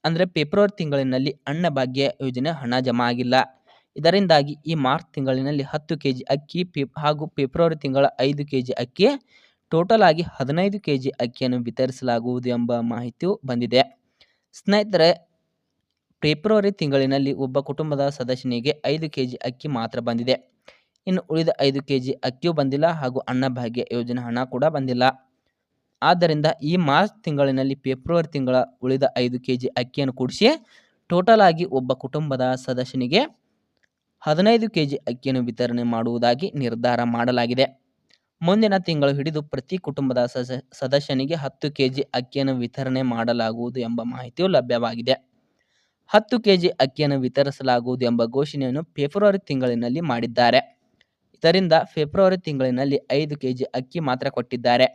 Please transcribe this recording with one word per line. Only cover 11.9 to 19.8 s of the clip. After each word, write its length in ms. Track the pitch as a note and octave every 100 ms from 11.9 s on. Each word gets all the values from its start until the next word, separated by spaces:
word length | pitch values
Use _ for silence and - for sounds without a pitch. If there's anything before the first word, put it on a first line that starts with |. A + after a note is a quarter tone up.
| B2+ B2+ A#2 A#2+ B2 B2
ಎಂಬ 320 | A#2+ A#2+ A#2+
ಮಾಹಿತಿಯು 600 | A#2 A#2 A#2+ - F3 G3+ C#3
ಬಂದಿದೆ. 360 | A#2+ A#2+ B2 - _ _ _ _ _ _
ಸ್ನೇಹಿತರೆ, 580 | - - G3+ G#3 F3+ E3 - _ _ _ _ _ _ _ _ _ _
ಫೆಬ್ರವರಿ 500 | D3+ D3+ G#3 G#3+ G3+
ತಿಂಗಳಿನಲ್ಲಿ 600 | G3 D3+ C#3 C3+ C#3 C#3
ಒಬ್ಬ 260 | C#3 C3+ C3+
ಕುಟುಂಬದ 500 | C#3+ C#3+ D#3 C#3 C#3
ಸದಸ್ಯನಿಗೆ 720 | C#3+ B2 B2+ C3 A#2+ B2 D3 -
ಐದು 240 | D3+ D#3+
ಕೆಜಿ 260 | C#3+ B2+ B2+
ಅಕ್ಕಿ 320 | B2+ B2+ D#3
ಮಾತ್ರ 320 | B2+